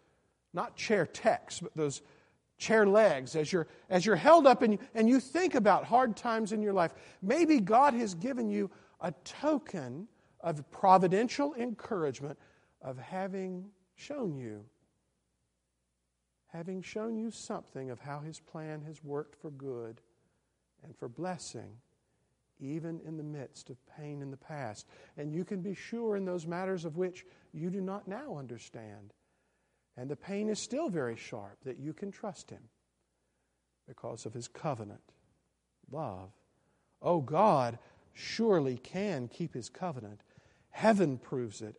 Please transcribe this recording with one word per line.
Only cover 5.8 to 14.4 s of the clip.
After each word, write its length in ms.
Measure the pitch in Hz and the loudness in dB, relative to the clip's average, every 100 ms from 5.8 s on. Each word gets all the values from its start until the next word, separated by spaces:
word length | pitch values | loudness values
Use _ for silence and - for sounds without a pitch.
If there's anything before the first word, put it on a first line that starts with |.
hard 320 | 131 233 262 196 | 4 4 4 0
times 360 | 247 226 214 | -2 -2 -2
in 100 | 220 | -2
your 120 | 208 | 0
life, 200 | 196 165 - - - | 2 2 -2 -20 -6
maybe 380 | 190 294 330 302 | 0 4 6 6
God 360 | 185 220 285 | 6 6 6
has 200 | 240 226 | 4 0
given 360 | 170 226 254 220 | -4 -4 -2 -2
you 200 | 208 196 - _ - | -2 -2 -6 _ -8
a 120 | 180 - | -8 -8
token 800 | - - 294 311 - 180 127 131 214 _ _ _ | -12 -4 0 0 0 -8 -8 -10 -12 _ _ _
of 300 | 170 151 143 | -6 -6 -8
providential 840 | - 196 190 180 185 240 - 285 | 2 8 8 8 2 0 0 -2
encouragement 840 | 277 247 214 - 202 151 127 143 135 _ _ _ _ | -2 -6 -6 -6 -4 -2 -4 -8 -12 _ _ _ _
of 160 | 135 131 | -12 -12
having 680 | 127 185 190 190 190 180 196 _ _ - | -10 -8 -6 -6 -8 -10 -14 _ _ -18
shown 400 | - 294 220 | -12 -8 -6
you, 280 | 139 | -6